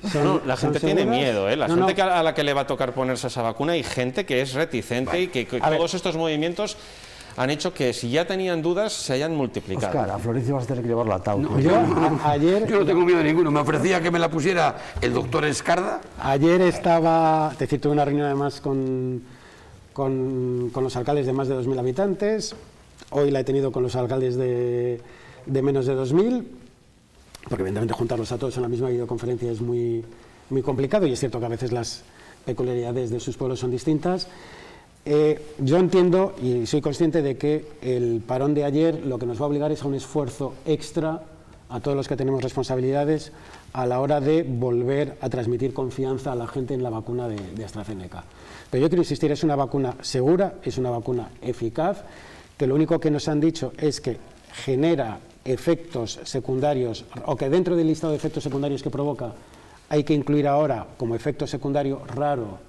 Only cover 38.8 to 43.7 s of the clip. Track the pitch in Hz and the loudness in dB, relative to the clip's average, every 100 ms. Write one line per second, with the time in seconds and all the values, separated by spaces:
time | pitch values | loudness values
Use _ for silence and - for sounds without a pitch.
38.8 | 165 156 139 123 120 113 147 147 151 151 | 2 2 -4 -4 -4 -2 0 0 0 -2
39.8 | 113 135 - 156 135 - 135 - - 151 | -2 -4 -2 -2 -2 -4 -8 -6 -2 -2
40.8 | - - 160 160 - - - - - 120 | -2 -2 -2 -4 -10 -20 -20 -20 -12 -6
41.8 | 143 139 131 135 131 135 127 135 123 131 | -2 -2 -2 -2 0 0 -2 -4 -2 0
42.8 | 127 139 147 156 156 - - - - | 0 0 0 0 -2 -18 -20 -20 -12